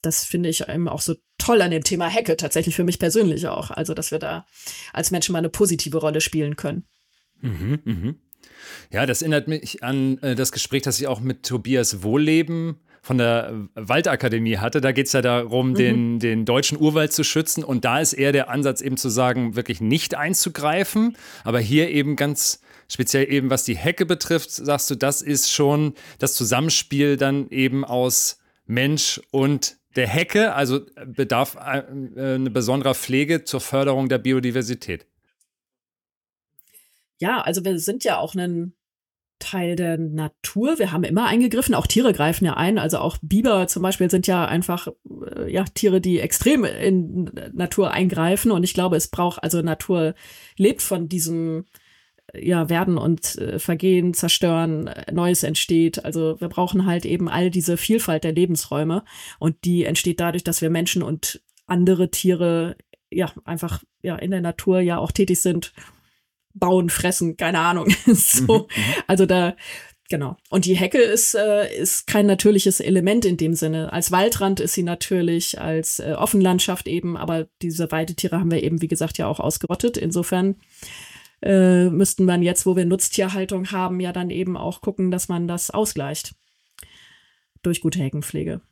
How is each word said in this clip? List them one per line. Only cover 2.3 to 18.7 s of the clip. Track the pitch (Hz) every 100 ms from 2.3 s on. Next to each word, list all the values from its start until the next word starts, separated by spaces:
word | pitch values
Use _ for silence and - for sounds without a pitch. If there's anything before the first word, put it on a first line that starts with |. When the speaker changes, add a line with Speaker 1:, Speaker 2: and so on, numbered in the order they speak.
| 160
Speaker 1:
tatsächlich | 151 160 165 160
für |
mich | 175 175
persönlich | 170 202 196 151 170
auch. | - -
Also, | - 160
dass | 156 160
wir | 156
da | 151 165 - - - - -
als | - 165
Menschen | 185 -
mal | 175
eine | 165
positive | - 202 170 156 156
Rolle | 151 156
spielen | - 160 147 151
können. | 151 180 - _ _ _ _ _
Speaker 2:
Mhm, | 127 90 95 151
mhm. | 113 98 107 156 _ _ _ - - - -
Ja, | 98 143
das | 170
erinnert | 160 147 151
mich | 156 - -
an, | 120 135 135 131
äh, | 139
das | 123 131
Gespräch, | - - 139
das | 131 117
ich | 139
auch | 113
mit | 127 127 -
Tobias | 127 107 131 113 101
Wohlleben | 95 131 151 160 160 165 165 156 _ _
von | - 131
der | 120 117 113 110 101 -
Waldakademie | 104 135 175 131 127 113 113 104
hatte. | 113 151
Da | 135
geht's | 131 135
ja | 135
darum, | 123 120 120 123 127
Speaker 1:
Mhm. | 127
Speaker 2:
den, | 123 120 117 117
den | 117 113 110
deutschen | 123 139 147
Urwald | 156 156 151
zu | -
schützen. | 151 156 160 -
Und | 156 127 123
da | 131
ist | 156
eher | - 139
der | 139 127
Ansatz | 131 139